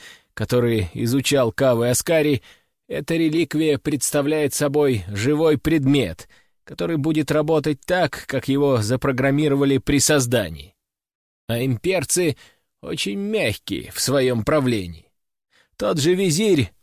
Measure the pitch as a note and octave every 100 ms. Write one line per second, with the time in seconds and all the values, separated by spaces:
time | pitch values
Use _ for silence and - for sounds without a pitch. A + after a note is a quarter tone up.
0 | - - _ - G#2+ B2 A#2+ A2 F2 -
1 | A#2 C3+ - C#3 A#2 - C3+ A#2 A#2+ B2
2 | - D#3+ D3 C3+ - - _ _ - D3
3 | D3+ E3 D#3+ D#3+ D3+ D3+ D#3 C#3+ D3+ C3+
4 | - D3 C#3+ D#3 C#3+ - D3 D3 C#3+ A2+
5 | F2+ G2+ B2 D3+ D#3+ D3 D#3 D#3+ C3+ C#3+
6 | F#2+ - - _ _ _ - - E3+ D#3+
7 | D#3 D#3 C#3+ D3+ D3+ D#3 D3+ C#3+ - F3+
8 | D#3 - - C3+ - C3+ C#3+ B2 G#2 B2+
9 | C#3+ B2+ C3+ C#3+ D3+ C#3 C#3 C3+ - C#3+
10 | - D3+ A#2+ A#2+ F2 D2+ D2+ _ _ _
11 | _ _ _ _ - A#2 C3 A#2+ F3+ F#3
12 | - F3 E3+ - - _ _ _ - E3
13 | G3 G3 G3+ A3 B2+ G2+ - D#2 - -
14 | - C#3 B2+ A#2+ G#2+ D3 B2+ A2 F2+ D#2+
15 | _ _ _ _ _ _ _ - G3+ E3
16 | D3+ F#3 F#3+ D#3 G#3+ D#3 G#2+ _